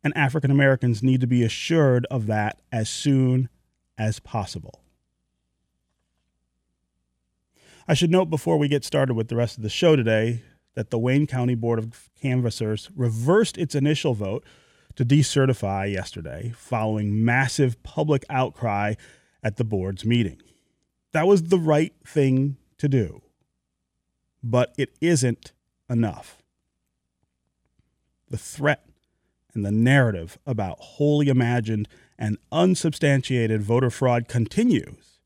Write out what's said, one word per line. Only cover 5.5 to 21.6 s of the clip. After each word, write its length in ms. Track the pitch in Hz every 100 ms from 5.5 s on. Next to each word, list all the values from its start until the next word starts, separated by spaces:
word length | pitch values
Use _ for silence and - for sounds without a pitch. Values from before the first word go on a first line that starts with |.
| _ _ _ _ _ _ _ _ _ _ _ _ _ _ _ _ _ _ _ _ _ _ - -
I 60 |
should 160 | 151 170
note 160 | 185 170
before 300 | 156 - 160
we 100 | 147
get 160 | 143
started 300 | - 151 135
with 140 | 113 110
the 80 | 117
rest 200 | 120 -
of 60 |
the 60 | 107
show 280 | - 175 151
today 460 | 113 110 113 117 - _ _
that 160 | - 110
the 80 | 117
Wayne 280 | 120 135 147
County 280 | 127 123
Board 240 | 120 117 113
of 300 | 113 - _ _
Canvassers 680 | 139 127 120 - 107 107 - 151
reversed 640 | 120 110 123 202 226 -
its 160 | 165
initial 400 | 147 139 151 156
vote 300 | 113 101 110 - _ _ _ _ -
to 80 |
decertify 880 | 120 143 143 147 135 123 101 98 98
yesterday 600 | 95 95 - 78 71 120 117
following 680 | - 117 110 107 104 104
massive 580 | 113 123 131 - 131 117
public 420 | - - 151 143 -
outcry 640 | 139 127 - 117 101 104 107 - _ _ _
at 140 | 110 101
the 80 |
board's 400 | 110 104 92 92
meeting. 360 | 110 120 101 65 _ _ _ _ _ _ _
That 140 | 160 175
was 180 | 202
the 140 | 165
right 340 | 185